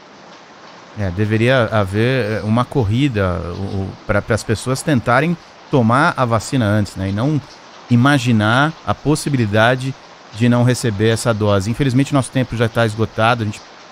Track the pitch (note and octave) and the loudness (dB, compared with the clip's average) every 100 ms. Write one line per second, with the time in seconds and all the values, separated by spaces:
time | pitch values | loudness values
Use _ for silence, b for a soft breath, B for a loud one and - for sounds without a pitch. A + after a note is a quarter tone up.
0 | - - - - - - - - - - | -20 -20 -20 -20 -20 -20 -20 -20 -20 -6
1 | G2 F2 G#2 A2 A#2+ C3 A2 G#2+ F#2+ G#2 | -6 -2 0 0 2 2 2 0 -2 0
2 | A#2+ C3 G#2 A2 G#2+ A2+ B2+ C#3+ G2+ A#2 | 0 0 -2 -4 -2 -2 0 -2 0 0
3 | C#3+ G#2 F#2+ F2 E2+ F2+ G2 G2 F#2+ - | 0 0 -2 -2 -6 -8 -6 -6 -6 -8
4 | - G#2 - G#2+ - G#2+ B2+ C3 - C3 | -2 -2 0 -4 -2 -4 -2 -4 0 0
5 | A#2+ B2 D#3+ E3+ - - - C#3 A2 B2 | 2 0 2 -4 -8 -20 -2 2 4 4
6 | E3 - B2 A2+ - C3+ G#2+ G#2+ G2 - | 2 0 0 0 -2 -2 2 2 0 -4
7 | F#2+ G2+ C3+ D3+ - - - - - A#2+ | -6 -2 -2 -2 -6 -20 -20 -20 0 2
8 | C3+ C#3+ A#2+ A2+ G#2+ B2 D3 - - G#2 | 4 2 2 2 2 2 0 -4 -6 -4
9 | C3+ D3+ D#3+ C#3 A2 G#2+ A2+ C3 C3+ - | -2 -2 0 -2 0 2 2 2 -4 -10
10 | - - - G#2 A#2+ A#2+ B2 B2 A#2+ G2+ | -16 -20 -18 -2 2 4 2 2 -2 0
11 | A2 A2+ - G#2+ G#2 G2+ G2 A#2 C#3 B2 | 0 2 0 0 2 0 0 -2 0 2
12 | C#3 C#3+ - C3 B2 A2+ A2+ A#2 A2+ A2 | 2 0 0 -4 -4 -2 -2 0 -2 0
13 | G#2+ - A2+ A#2+ G#2 - - - - | -4 0 0 0 -2 -6 -16 -20 -20